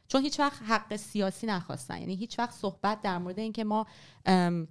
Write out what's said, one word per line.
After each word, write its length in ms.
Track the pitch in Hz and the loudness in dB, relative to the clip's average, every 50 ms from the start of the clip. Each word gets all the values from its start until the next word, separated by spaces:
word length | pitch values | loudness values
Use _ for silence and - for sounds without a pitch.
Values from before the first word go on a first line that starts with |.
| _ - | _ 0
چون 140 | - 269 269 | 2 2 2
هیچ 180 | 294 - - | 2 2 2
وقت 220 | 285 285 285 - 226 214 | 2 2 2 -2 0 2
حق 280 | 226 214 - - 208 | 2 2 2 -2 -6
سیاسی 500 | 208 - - - 208 196 190 185 - - | -8 -6 -4 -2 0 0 0 0 -2 -2
نخواستن، 520 | 226 208 180 170 - 135 - - - - 170 | -2 -2 -2 -2 -4 -8 -8 -8 -6 -6 -6
یعنی 140 | 175 175 190 | -4 -4 -4
هیچ 240 | 185 226 233 - - | -6 -6 -6 -4 -2
وقت 160 | 233 240 - | -2 -2 -2
صحبت 480 | - - 196 196 - - 196 214 214 - | -4 -4 -4 -2 0 0 0 0 0 0
در 160 | 202 185 175 | -2 -2 -2
مورد 200 | 180 180 185 208 | -2 -4 -4 -4
اینکه 260 | 220 220 214 226 220 | -4 -4 -2 -2 0
ما، 220 | 208 208 214 220 - - - - - - - - | 0 0 0 0 -2 -8 -18 -20 -20 -20 -4 2
ام، 420 | - 190 185 180 175 175 170 160 156 | 4 6 6 6 4 2 0 -2 -4